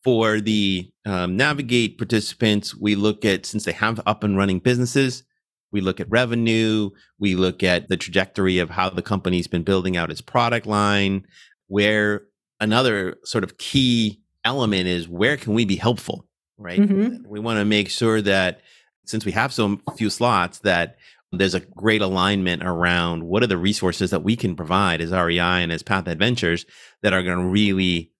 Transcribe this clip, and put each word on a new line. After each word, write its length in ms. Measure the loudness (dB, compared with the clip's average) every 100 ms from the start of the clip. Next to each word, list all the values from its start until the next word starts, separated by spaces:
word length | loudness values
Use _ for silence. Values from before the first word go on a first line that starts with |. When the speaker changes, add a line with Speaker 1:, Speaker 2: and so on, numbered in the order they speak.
Speaker 1:
For 360 | 2 4 4 2
the, 500 | 0 0 2 0 -4 _ -6
um, 300 | -2 -2 0
Navigate 600 | 0 0 0 0 0 -4
participants, 760 | -2 -2 -2 -2 0 0 -2
we 200 | -4 0 2
look 280 | 0 0
at, 220 | 0 0 -2
since 180 | -6
they 80 | -6
have 280 | -2 -2 -2
up 180 | -2 -2
and 140 | 0 0
running 220 | 0 0
businesses, 640 | 0 0 0 0 0 -2 _ _ _ _ _
we 120 | -2
look 180 | -2 -2
at 80 | 0
revenue, 840 | 0 2 0 2 2 2 0 -2 -8 _ _
we 160 | 0
look 280 | 2 0 2
at 260 | 0 0 0
the 80 | -6
trajectory 600 | -2 -2 -2 0 0 2
of 120 | 0
how 180 | -2 -2
the 140 | -2
company's 440 | -2 -2 0 0 0
been 180 | -4
building 340 | 0 0 0 -2
out 120 | -4
its 120 | -6
product 440 | -4 0 0 0 0
line, 600 | 0 2 2 2 -2 -6 _ -20 _ _
where 560 | 2 2 4 0 -2 -6 _ _ _
another 580 | 0 2 2 0 -2 -8
sort 200 | -6 -4
of 140 | -4 -8
key 640 | -2 0 2 2 0 -4 _ _
element 440 | -4 0 0 0 0
is 180 | -2 -4
where 300 | -2 0 0
can 160 | -2
we 140 | -2 0
be 100 | 0
helpful, 500 | 0 -2 -4 -12 -12 _ _ _
right? 240 | -8 0
Speaker 2:
Mm-hmm. 480 | 2 2 0 -4 -12
Speaker 1:
We 100 | -8
wanna 280 | -4 0 2
make 240 | 2 0
sure 320 | 0 2 2
that 400 | 2 2 0 -2 _ -20 _ _
since 220 | -8 -6 -4
we 60 |
have 200 | -2 -2
so 260 | 0 0 0 -6
few 140 | -4 -4
slots, 520 | 0 2 2 0 -2
that 360 | 0 0 0 -6 -20 _ _
there's 220 | 0 0
a 60 | 0
great 400 | -6 -4 0 2
alignment 600 | 2 2 2 2 0 -2
around 640 | -4 0 0 2 0 -4
what 180 | -2 0
are 40 | 2
the 120 | 2
resources 500 | 0 0 -2 0 -2
that 140 | -2
we 120 | -2 -2
can 200 | -2 -4
provide 460 | -2 0 2 0
as 100 | -2
R 160 | 0 0
E 100 | 2
I 220 | 2 0
and 100 | 0
as 120 | -4
Path 240 | -2 -4 -2
Adventures 580 | -2 0 0 0 -2 -4 -20 -20 _
that 100 | 0
are 100 | 0
gonna 240 | 0 -2 0
really 640 | 2 2 2 2 0 -4 _